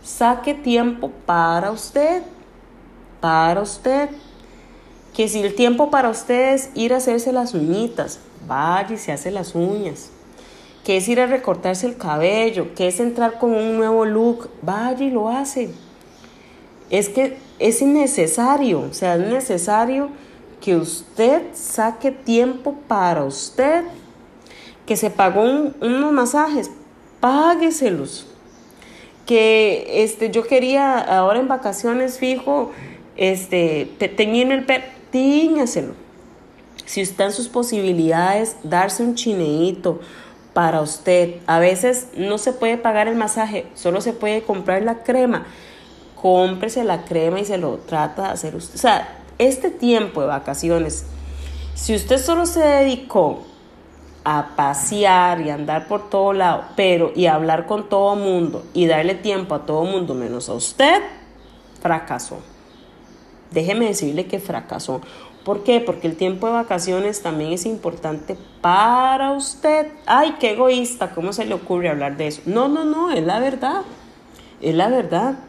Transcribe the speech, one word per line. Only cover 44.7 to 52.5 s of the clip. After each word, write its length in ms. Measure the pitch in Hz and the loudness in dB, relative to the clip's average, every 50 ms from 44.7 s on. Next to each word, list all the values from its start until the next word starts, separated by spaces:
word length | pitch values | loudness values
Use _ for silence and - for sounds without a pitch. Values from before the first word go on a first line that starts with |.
| 185 196 | 0 0
la 220 | 208 226 233 233 - | 0 -2 -4 -2 -2
crema. 420 | - 240 254 254 247 220 160 175 - - - - - - - - - - - - - - - | 0 2 2 4 2 2 -2 -4 -10 -18 -20 -20 -20 -20 -20 -20 -20 -20 -20 -20 -20 -18 -2
Cómprese 600 | - 185 185 180 185 185 185 185 196 226 226 254 | 2 4 6 6 4 2 0 -4 -6 -4 -2 -2
la 220 | 233 208 175 156 - | 0 0 -2 -2 -4
crema 340 | - 170 165 160 165 180 196 | -2 -2 0 2 2 0 -2
y 60 | 208 | -4
se 140 | 202 208 180 | -4 -2 -2
lo 200 | 170 143 113 - | -2 -4 -4 -6
trata 440 | - - 165 156 151 151 - - | -8 -6 -2 -2 -2 -2 -2 -6
de 60 | 196 190 | -6 -6
hacer 260 | 202 185 - 156 - | -6 -6 -8 -8 -10
usted. 180 | 170 170 - - | -10 -12 -12 -8
O 40 | - | 0
sea, 400 | - 240 208 - - - - - - - - - | 4 4 4 4 0 -6 -12 -18 -20 -20 -2 2
este 320 | 233 262 269 262 - 370 | 2 2 2 2 -2 -4
tiempo 500 | 339 - - 240 233 226 214 190 170 160 | -4 0 2 4 4 4 2 0 -2 -2
de 60 | 139 | -2
vacaciones, 760 | 139 143 139 - - 139 - - 170 170 170 165 156 143 - - - - - - - - - - - - - - - - | -2 -2 -4 -4 -6 -8 -4 0 0 2 2 0 -2 -6 -8 -10 -12 -14 -14 -14 -12 -12 -12 -12 -12 -12 -12 -10 -10 -10
si 200 | - - - 220 | -8 -2 -2 -2
usted 240 | 202 - - 254 269 | -2 2 2 2 2
solo 280 | 262 - 339 339 349 | 2 0 0 2 0
se 140 | 339 | 0